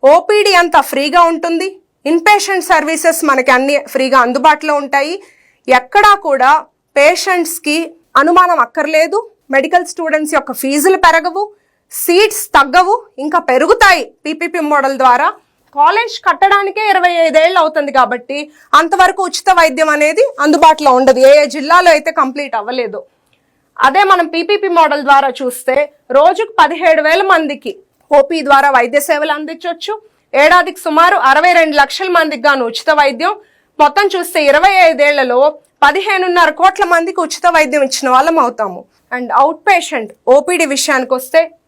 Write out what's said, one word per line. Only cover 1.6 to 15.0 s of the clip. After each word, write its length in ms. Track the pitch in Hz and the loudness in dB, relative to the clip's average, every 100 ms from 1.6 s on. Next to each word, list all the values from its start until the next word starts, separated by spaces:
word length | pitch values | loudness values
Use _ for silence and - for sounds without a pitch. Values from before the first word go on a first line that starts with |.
| 381 381 _ _ 285 | -6 -12 _ _ -4
ఇన్‌పేషెంట్ 600 | 330 330 415 403 381 - | -2 2 0 0 -6 0
సర్వీసెస్ 600 | 339 302 320 330 320 311 | -2 0 -2 -2 -2 0
మనకి 260 | 262 254 | 0 2
అన్ని 320 | 254 269 285 - | 0 0 -4 -4
ఫ్రీగా 320 | 269 262 262 | -4 0 2
అందుబాటులో 560 | 240 247 294 302 311 294 | 0 2 2 0 0 -4
ఉంటాయి. 480 | 285 277 294 370 - _ _ _ - | -2 -4 -4 -8 -14 _ _ _ -2
ఎక్కడా 460 | 254 254 403 415 403 | 0 0 2 4 2
కూడా 500 | 339 269 254 302 - _ _ - | 0 0 2 2 -2 _ _ 0
పేషెంట్స్కి 920 | 294 349 392 359 330 - - 302 330 - _ 254 | 2 2 -2 -2 -4 -8 -6 -6 -6 -12 _ -2
అనుమానం 440 | 294 349 359 330 | 2 2 2 0
అక్కర్లేదు, 680 | 240 - 294 311 320 392 480 _ _ | -2 -4 -2 0 0 -2 -8 _ _
మెడికల్ 340 | 269 269 359 349 | -2 0 -2 -2
స్టూడెంట్స్ 480 | - 320 311 302 | -8 -4 -4 -2
యొక్క 180 | 302 277 | -4 -4
ఫీజులు 460 | 254 269 285 302 381 | -8 -4 -2 0 2
పెరగవు, 540 | 339 330 330 349 415 _ _ _ _ | 2 2 -2 -6 -8 _ _ _ _
సీట్స్ 560 | - - 349 427 427 - | -12 -2 2 2 -2 -8
తగ్గవు, 560 | - 277 302 370 466 - - | -4 0 0 0 -2 -6 -10
ఇంకా 200 | 294 339 | -4 -4
పెరుగుతాయి. 720 | 330 254 320 453 427 349 240 _ 302 | 0 0 0 2 4 2 -2 _ -12
పీపీపీ 340 | 311 339 339 | -8 -6 -6
మోడల్ 380 | 302 294 269 | -2 -2 -2
ద్వారా 360 | 269 | 0